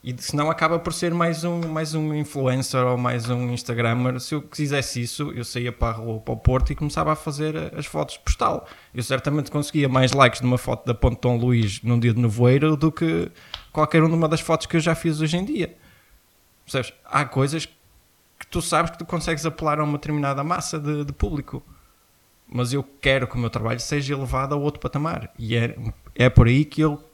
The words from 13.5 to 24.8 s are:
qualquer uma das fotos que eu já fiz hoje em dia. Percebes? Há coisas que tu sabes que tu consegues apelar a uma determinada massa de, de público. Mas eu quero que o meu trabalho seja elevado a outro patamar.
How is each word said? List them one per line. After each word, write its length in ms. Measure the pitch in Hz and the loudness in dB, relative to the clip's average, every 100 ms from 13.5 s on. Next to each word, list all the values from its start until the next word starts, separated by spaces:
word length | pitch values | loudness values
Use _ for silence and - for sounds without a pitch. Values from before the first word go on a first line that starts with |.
| - - | -20 -8
qualquer 300 | - 156 165 | -2 4 6
uma 240 | 160 165 156 | 6 4 2
das 140 | 156 | 0
fotos 240 | - 160 - | 0 0 2
que 100 | 165 | 0
eu 40 | |
já 140 | 165 160 | 2 0
fiz 260 | 170 151 | -2 0
hoje 160 | 156 175 | 0 -2
em 80 | 202 | -2
dia. 300 | 294 165 - - _ _ _ _ _ _ _ - | -4 -4 -8 -20 _ _ _ _ _ _ _ -6
Percebes? 280 | 135 120 _ - | -6 -6 _ -4
Há 200 | 143 139 | -2 0
coisas 400 | 135 135 156 - | 0 0 -2 -8
que 840 | _ _ _ _ _ _ _ - | _ _ _ _ _ _ _ -10
tu 120 | 175 | -8
sabes 280 | - 160 165 | 0 0 0
que 60 | - | -6
tu 80 | 170 | -6
consegues 400 | 175 170 156 156 | -4 -4 -2 -4
apelar 340 | 147 156 151 | -2 -2 0
a 40 | |
uma 140 | 147 147 | 0 -2
determinada 440 | 151 151 143 139 | -2 -2 -2 -2
massa 360 | 147 175 - 160 | -2 -4 -4 -6
de, 240 | 147 147 143 | -4 -4 -6
de 60 | |
público. 480 | 143 202 151 - 131 - - _ _ _ _ _ _ _ | -4 -2 -4 -8 -14 -14 -20 _ _ _ _ _ _ _
Mas 220 | 123 123 | -4 -2
eu 100 | 139 127 - | -2 -4 -2
quero 280 | 135 135 123 | 2 2 0
que 80 | 123 | -2
o 20 | |
meu 120 | 117 | -2
trabalho 300 | 117 113 120 | -2 -4 -4
seja 340 | - 147 135 139 | -2 -4 -2 -4
elevado 400 | 127 131 139 147 | -2 -2 -2 -2
a 20 | |
outro 220 | 147 | -2
patamar. 520 | 147 | -4